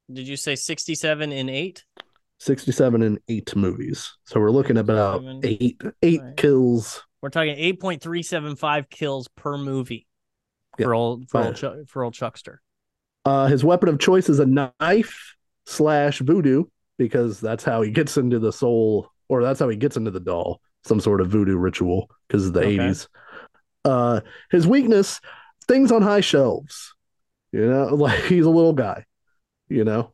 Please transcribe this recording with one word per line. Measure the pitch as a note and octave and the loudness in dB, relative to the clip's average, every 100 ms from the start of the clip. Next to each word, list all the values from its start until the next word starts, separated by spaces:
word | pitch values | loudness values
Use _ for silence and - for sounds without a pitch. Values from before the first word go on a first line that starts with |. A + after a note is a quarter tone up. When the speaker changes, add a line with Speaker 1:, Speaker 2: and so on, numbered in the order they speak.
| _ | _
Speaker 1:
Did | B2+ C3 | -16 -12
you | C#3 | -10
say | D3+ C3+ | -6 -6
sixty-seven | - D#3 - D3+ D#3 D3+ D3+ | -6 -8 -8 -4 -2 -2 -4
in | C3+ C3 | -6 -6
eight? | C3+ F#3 - _ _ - _ _ _ | -6 -8 -12 _ _ -20 _ _ _
Speaker 2:
Sixty-seven | - C3+ - - C3 A#2 | -4 -2 -2 0 2 2
in | A2 G#2 - | 0 -2 -4
eight | A2 - G2+ | -8 -4 -2
movies. | F#2+ - - - - _ | -2 -2 -8 -10 -14 _
So | _ - | _ 0
we're | G#2+ | 2
looking | C3+ C3 A2+ | 2 2 0
about | G#2+ G#2+ G2+ F#2+ | 2 0 0 -2
Speaker 1:
Sixty-seven. | C3 C3 C#3 G#2+ | -8 -6 -4 -2
Speaker 2:
eight, | B2 - A2 - | -2 -4 -14 -2
eight | E3+ D#3+ | 0 0
Speaker 1:
Right. | B2+ C#3 | -2 -2
Speaker 2:
kills. | D3 C3+ B2 A#2+ - - - _ | 2 4 4 0 -2 -14 -20 _
Speaker 1:
We're | C#3 | -8
talking | E3 D#3 C#3+ | -4 -4 -2
eight | E3+ F#3 | -4 -2
point | F#3+ D#3 | -6 -8
three | E3 F3 | -6 -8
seven | D#3+ E3+ D3 C#3 | -6 -6 -6 -6
five | D3+ D3 C#3 | -4 -4 -6
kills | - D3 C3+ B2 | -8 -6 -6 -10
per | _ D3 C#3+ | _ -10 -8
movie | C#3 C3+ B2 A2+ _ _ _ _ _ _ _ - | -6 -6 -6 -12 _ _ _ _ _ _ _ -4
Speaker 2:
Yeah. | A#2 | -2
Speaker 1:
for | |
old, | A2+ A#2+ B2 B2+ | 0 -2 -6 -6
for | A#2 | -4
old | A2+ | -2
Speaker 2:
Right. | G#2 | -4
Speaker 1:
Chu-, | - C#3+ C#3+ | -10 -10 -14
for | C3+ | -10
old | A#2+ | -10
Chuckster. | - A#2 - - - _ _ _ _ _ _ | -8 -10 -10 -20 -20 _ _ _ _ _ _
Speaker 2:
Uh, | C#3 C#3 C3+ | 0 2 4
his | C#3 | 4
weapon | D3+ F3+ F3+ | 4 4 2
of | D3 | 2
choice | - F#3 E3+ | 4 4 4
is | C#3+ | 2
a | C3+ | 4
knife | C3+ C3 - D#3+ G#3 A3 - - _ _ _ | 2 0 -4 0 2 0 -6 -20 _ _ _
slash | - - D3+ D3 C#3+ - | -16 0 2 4 0 0
voodoo, | C3+ F#3 C#3+ C3 E3+ _ _ - | 0 2 4 2 0 _ _ -4
because | A#2+ B2+ A#2+ G2+ | -2 0 -2 -4
that's | A2 A2+ | -6 -4
how | - A#2 | -2 -2
he | G#2+ | 0
gets | A2 D3 D3 | 0 0 0
into | B2 A#2+ | 0 0
the | A2 | -2
soul, | - B2 A#2 A2 G#2 - _ - | -2 0 2 2 0 -4 _ -4
or | B2+ | -2
that's | A#2+ C3+ | 0 0
how | C3 | -2
he | G#2+ | 0
gets | C#3 B2+ | -2 -2
into | A2 | -6
the | F#2 | -6
doll, | F2+ F2 - - _ _ | -6 -4 -4 -8 _ _
some | - G#2+ | -2 0
sort | A2 G2 | 2 0
of | F#2 | 2
voodoo | G#2 G2 F#2 | 2 2 0
ritual, | F#2 - F2+ F#2 - _ - | -2 -2 -2 -2 -4 _ -4
'cause | G2+ F#2+ | -2 0
of | |
the | E2+ | 0
Speaker 1:
Okay. | G2 | 0
Speaker 2:
eighties. | G2+ F#2+ F#2+ - _ - - - _ _ _ | 0 0 -4 -8 _ -20 -20 -20 _ _ _
Uh, | C#3+ B2+ A#2+ A2+ - - - | 0 2 2 0 -4 -20 0
his | F3 E3 | 2 4
weakness, | C#4 A#3 G#3 G3 - - - - _ - | 2 4 2 2 -4 -16 -20 -20 _ 2
things | C4+ C4+ | 4 6
on | A3+ | 4
high | G#3 G#3 | 4 2
shelves. | - C#3+ B2+ - D3 - - _ _ _ _ _ _ | 2 2 2 0 -8 -20 -20 _ _ _ _ _ _
You | G#2+ A2+ | -2 0
know, | C3+ C3+ | 2 0
<laughs> | |
like, | D3 C#3+ G#2 | 0 2 0
he's | - F3+ | 2 2
a | D#3+ | 4
little | E3 E3 | 4 4
guy. | D3 G#2 - - _ _ _ _ _ - | 2 -2 -6 -14 _ _ _ _ _ -6
You | B2+ | -2
know, | A2 A2 A#2+ | 0 0 -4